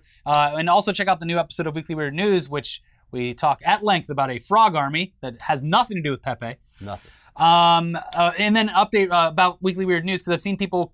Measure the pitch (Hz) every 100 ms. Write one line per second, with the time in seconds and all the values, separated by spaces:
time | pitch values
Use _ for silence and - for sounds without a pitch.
0 | _ _ 143 147 147 156 170 190 208 190
1 | 190 165 165 170 165 - 160 156 160 156
2 | 147 151 208 185 135 147 - - _ _
3 | _ 127 123 117 151 131 165 208 208 175
4 | - 139 135 117 - 208 220 156 139 156
5 | 185 _ - - - 147 147 208 233 190
6 | 147 131 135 113 117 127 _ - 101 98
7 | - _ _ - 165 170 170 170 170 165
8 | - 170 175 175 208 220 220 185 202 208
9 | 185 175 165 156 180 180 190 180 185 170
10 | 175 185 175 170 202 190 190 180 165